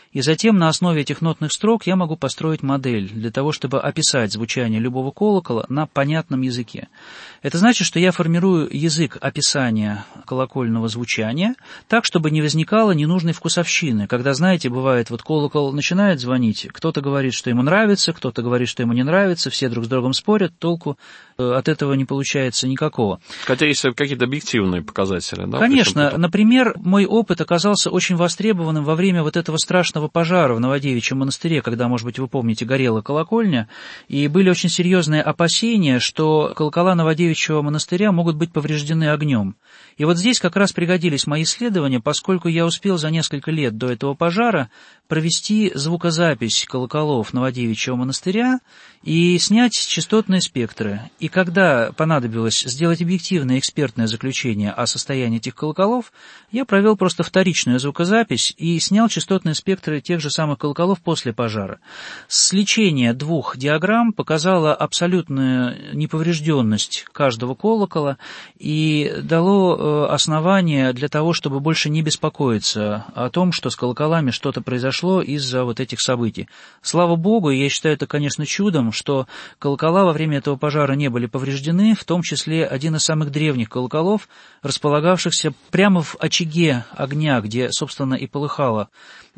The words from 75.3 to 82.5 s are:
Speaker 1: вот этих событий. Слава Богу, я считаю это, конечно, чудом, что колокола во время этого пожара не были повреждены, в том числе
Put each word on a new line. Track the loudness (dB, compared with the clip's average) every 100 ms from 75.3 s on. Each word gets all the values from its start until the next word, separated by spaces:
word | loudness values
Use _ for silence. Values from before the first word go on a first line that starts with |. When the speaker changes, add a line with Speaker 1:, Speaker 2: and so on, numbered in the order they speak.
| -4 -4 -2
Speaker 1:
вот | -2 -4
этих | -6 -4
событий. | -2 0 -2 -4 -10 -14 -20 -14
Слава | -4 0 2 2
Богу, | 2 2 2
я | 0 0
считаю | 0 0
это, | 0 -2
конечно, | -2 -2 -4 -6
чудом, | -2 0 2 0
что | -2 -2 -2 -4 -10 -20 -6
колокола | -4 0 2 4
во | 4
время | 2 0 -2
этого | -2 -2
пожара | 0 0 0
не | 0 0
были | -2 -2
повреждены, | -4 -4 -4 0 4 4
в | 4
том | 2 -2
числе | -2 -4 -2